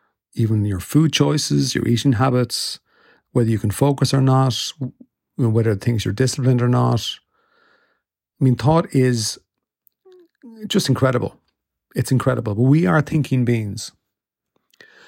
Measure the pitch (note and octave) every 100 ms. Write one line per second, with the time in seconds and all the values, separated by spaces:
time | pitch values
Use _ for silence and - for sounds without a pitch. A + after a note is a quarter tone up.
0 | _ _ _ - A2 G#2+ G#2 F#2 - D3+
1 | D#3 - C#3+ D3 - D3 C3 - - A#2+
2 | C#3+ G#2+ C3 B2 A#2+ - - - _ _
3 | _ _ _ B2+ A2+ G#2+ G#2+ - C#3 C#3
4 | C3 C3+ C3 C3 C3 - - - C3 -
5 | _ _ _ - A#2 A2 A2 G2+ B2 A2+
6 | G#2 G#2 C3 - B2+ B2 B2 B2 B2 A#2
7 | - - _ _ _ _ _ _ _ _
8 | _ _ _ - C3 A#2+ C3 D#3+ D#3+ C3+
9 | B2+ A#2 G#2+ - _ _ _ _ _ _
10 | F#4+ F4+ E4+ _ A#3+ A3+ G#3+ G3+ - B2+
11 | C3 B2 G#2 - _ _ _ _ _ -
12 | - C3 C3 A#2+ A2 G#2 C3 D#3 F3+ D#3+
13 | - D#3 C#3+ C3 A#2 A#2 G#2 G#2+ - -
14 | _ _ _ _ _ _ _ _ - -